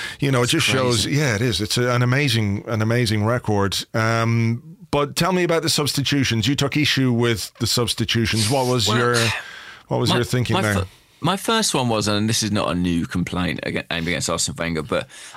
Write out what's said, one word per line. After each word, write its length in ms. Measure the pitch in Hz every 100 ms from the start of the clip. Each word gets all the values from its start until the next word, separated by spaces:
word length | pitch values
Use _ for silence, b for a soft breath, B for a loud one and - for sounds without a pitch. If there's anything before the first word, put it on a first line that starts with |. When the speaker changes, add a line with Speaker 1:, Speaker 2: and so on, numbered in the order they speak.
| B B
Speaker 1:
you 100 | 139
know, 120 | 127
it 20 | 120
Speaker 2:
It's 60 |
Speaker 1:
just 160 | 156 -
shows, 360 | 135 127 117 -
Speaker 2:
crazy. 120 | 139
Speaker 1:
yeah, 160 | 147 101
it 60 |
is. 200 | 123 95
It's 160 | 107 -
a, 120 | 123
an 100 | 120
amazing, 600 | 123 131 147 113 107 101 -
an 140 | 113
amazing 420 | 110 120 117 107
record. 540 | 107 123 - 101 98 - -
Um, 680 | 117 113 113 113 117 113 117 156 170 175
but 240 | 143 143 127
tell 160 | 175
me 120 | 180
about 180 | 175 165
the 60 | 156
substitutions. 800 | - 143 - 131 143 123 113 107
You 80 | 143
took 200 | 139 147
issue 380 | 139 - 131
with 380 | 117 120 113 - -
the 80 | 113
substitutions. 840 | - 117 - 110 117 110 110 107
What 180 | 135 127
was 200 | 123 104
Speaker 2:
Well, 80 | 117
Speaker 1:
your, 180 | 120 120 117 - B B B B B
what 120 | 131
was 100 | 123
Speaker 2:
my, 80 | 170
Speaker 1:
your 80 | 120
thinking 300 | 127 117 180
Speaker 2:
my 60 |
Speaker 1:
there? 100 | 107 98
Speaker 2:
fir-, 60 | 92 - _ -
my 160 | 165 196
first 360 | - 226 214
one 140 | 151 123
was, 200 | 110 104
and 200 | 104 110
this 160 | 107
is 80 | 110
not 180 | 104 -
a 40 | 90
new 300 | 90 85 80
complaint 540 | 90 87 87 90 62
aga-, 220 | - 80 -
aimed 160 | 85 82
against 220 | 78 -
Arsene 260 | 85 - 76
Wenger, 240 | 85 80
but 260 | 73 82 - B B